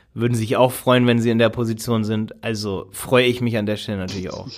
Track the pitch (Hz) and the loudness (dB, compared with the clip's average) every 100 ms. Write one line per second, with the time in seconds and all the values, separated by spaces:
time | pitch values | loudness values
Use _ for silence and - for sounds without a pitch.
0 | _ - 120 120 110 117 127 - - 127 | _ -4 0 0 0 2 2 2 2 4
1 | 123 117 117 113 113 123 113 110 - 113 | 4 4 2 4 2 2 -2 -4 -2 0
2 | 107 110 110 - 113 110 104 92 - - | 0 -2 -4 -8 -8 -6 -4 -6 -8 -12
3 | - 127 123 123 120 113 104 107 - 101 | 2 4 4 2 -2 -2 -2 -4 -4 -6
4 | 90 98 92 - - | -6 -6 -8 -10 -12